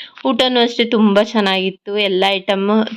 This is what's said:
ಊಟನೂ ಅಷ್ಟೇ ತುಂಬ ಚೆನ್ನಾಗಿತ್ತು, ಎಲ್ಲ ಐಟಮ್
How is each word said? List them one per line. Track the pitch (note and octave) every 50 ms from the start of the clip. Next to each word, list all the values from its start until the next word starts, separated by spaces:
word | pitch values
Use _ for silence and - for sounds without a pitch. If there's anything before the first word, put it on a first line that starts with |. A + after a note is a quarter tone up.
| - - - - -
ಊಟನೂ | C4+ B3+ A3+ C4 B3+ B3+ A#3+
ಅಷ್ಟೇ | A#3 A#3+ A#3 - A#3
ತುಂಬ | A3 A#3+ A3 A3 G#3 G3+ G3 G#3+
ಚೆನ್ನಾಗಿತ್ತು, | G#3+ - A3+ G3+ G3 F#3+ F#3+ F#3 F#3+ F#3 - _ G#3 G3+ G#3
ಎಲ್ಲ | G#3 G3 F#3+ F3+ F#3+ G3
ಐಟಮ್ | G3 F#3+ F#3 - G3+ F#3+ G3 G3+ G#3+ A3 A3 A3+ A3+